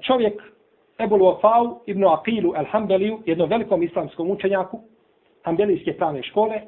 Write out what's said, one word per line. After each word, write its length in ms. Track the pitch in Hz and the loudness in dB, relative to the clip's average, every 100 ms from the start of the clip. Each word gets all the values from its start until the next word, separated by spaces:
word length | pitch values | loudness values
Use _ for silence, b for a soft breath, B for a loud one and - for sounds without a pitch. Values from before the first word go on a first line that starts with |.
| - | -2
čovjek, 360 | 262 214 208 - _ _ _ _ - | 0 0 -2 -12 _ _ _ _ -8
Ebul 200 | 220 202 | 0 4
Wafau, 600 | 185 180 208 233 240 233 - | 4 4 4 4 2 -4 -8
Ibn 180 | 196 | 0
Aqilu, 520 | 190 156 - 226 175 175 | 2 2 0 -2 -2 -2
El 80 | |
Hanbeliju, 580 | 143 214 208 190 208 220 - | -2 -2 0 0 0 -4 -4
jednom 240 | 165 165 | -2 0
velikom 320 | 226 226 185 | 0 0 -2
islamskom 480 | 170 180 147 - 165 | 0 -4 -8 -6 -6
učenjaku, 500 | 202 190 196 185 226 - _ _ _ _ _ | -4 -2 -2 -4 -10 -18 _ _ _ _ _
hanbelijske 500 | - 165 208 165 - 143 | -4 -2 0 0 -2 -4
pravne 260 | 170 143 | -4 -4
škole, 380 | - - 220 220 | -6 -2 0 -2